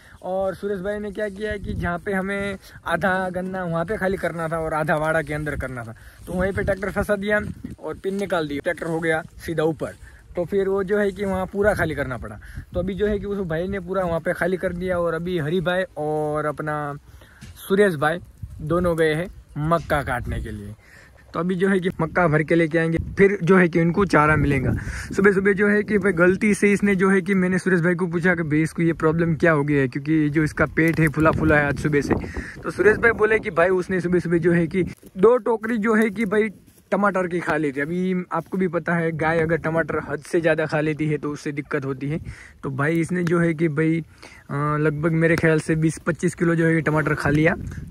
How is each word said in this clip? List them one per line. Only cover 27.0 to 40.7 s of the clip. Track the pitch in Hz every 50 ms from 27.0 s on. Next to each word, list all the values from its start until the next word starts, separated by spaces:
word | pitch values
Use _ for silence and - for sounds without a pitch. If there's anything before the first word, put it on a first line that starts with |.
| 196 190
है | 196 190
कि | 170 180 202
मैंने | 190 185 185 185 180
सुरेश | - 185 175 175
भाई | 156 180 180
को | 165 185
पूछा | 170 160 180 156 185 180
कि | 165
भाई | 170 151 147 151
इसको | 160 156 - -
ये | 170 165
problem | 160 - 156 156 160 165 170 165 160
क्या | 131 - 170
हो | 160 147 143
गई | 147 147
है, | 143 135 131
क्योंकि | - 147 139 147 156 160 151 147
जो | 143 160 156
इसका | 147 - - 165
पेट | 143 - - 156 165 156 151
है | 160 160
फूला | 139 156 156 160
फूला | 147 - 160 156 156
है | 147 147
आज | 143 139 -
सुबह | - 151 147 143
से। | 131 - - - - - - - - - - -
तो | - -
सुरेश | 165 - 180 202 214
भाई | 202 208 233
बोले | 226 202 208 214 220 214
कि | - 214
भाई | 170 165 170 185
उसने | 190 185 175 - 190 185
सुबह | 165 175 180 180
सुबह | 165 170 175 170
जो | 160 175
है | 170 170 170
कि | 156 - 190 170 175 - - - - -
दो | 190 180 220 247
टोकरी | 254 202 247 233 220 220 226 247 220
जो | 196 233 214
है | 214 226 233
कि | 190 202 233
भाई | 185 202 214 220 220 180 - - - - _ _ -
टमाटर | - 190 202 202 180 190 185
की | 175 175 175
खा | 156 - 160
ली | 151 156 147
थी। | 131 139
अभी | 143 151 175 180 185 185 185 180 180 -
आपको | 165 165 160 - - 190
भी | 190 175
पता | 156 170 156 - 175
है | 170 165 165
गाय | 165 147 160 156 165 170
अगर | 160 160 170
टमाटर | 156 143 160 160 165 160 151 156 156 143 143
हद | 143 147
से | 143 - - 175
ज़्यादा | 160 165 156 156 156
खा | 147